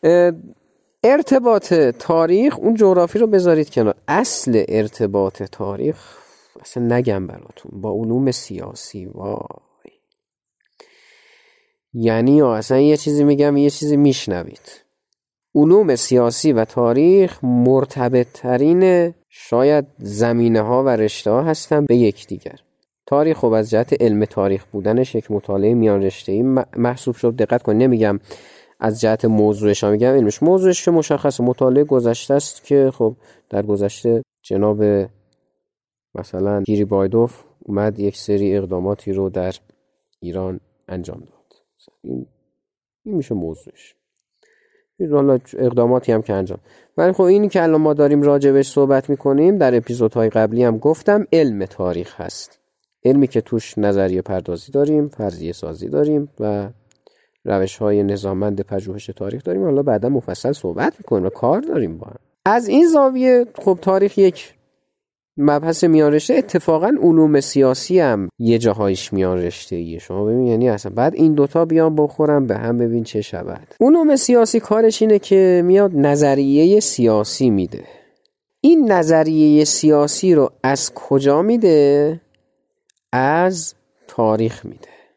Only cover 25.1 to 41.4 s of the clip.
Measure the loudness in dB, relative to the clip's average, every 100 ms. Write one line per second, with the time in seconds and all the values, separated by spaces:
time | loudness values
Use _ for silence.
25.1 | -6 -6 -8 -6 -2 0 2 2 2 -2
26.1 | -6 -6 -4 -2 -2 -4 -4 -4 -4 -8
27.1 | -4 -4 -2 -2 -2 -2 0 2 2 0
28.1 | -2 _ -20 -20 -20 _ _ -6 -2 -2
29.1 | 0 0 2 2 2 0 0 0 0 2
30.1 | 2 0 0 0 2 2 0 0 0 0
31.1 | -2 -2 -2 -4 0 0 2 2 0 0
32.1 | -4 -2 -2 -2 -16 -2 2 2 0 -4
33.1 | -4 _ _ _ -6 -2 -2 -2 -4 -2
34.1 | -2 -4 _ -6 -2 0 0 0 0 -2
35.1 | _ _ _ _ _ _ _ _ _ _
36.1 | -16 -12 -6 -4 -2 -2 -4 -2 -2 0
37.1 | 0 -2 -4 _ _ -8 -4 -4 -4 -6
38.1 | -6 -4 -2 -2 -4 -4 -6 -6 -6 -6
39.1 | -6 -4 -4 -8 -8 _ _ _ _ _
40.1 | _ -12 -8 -8 -10 _ _ -14 -14 -12
41.1 | -16 -20 _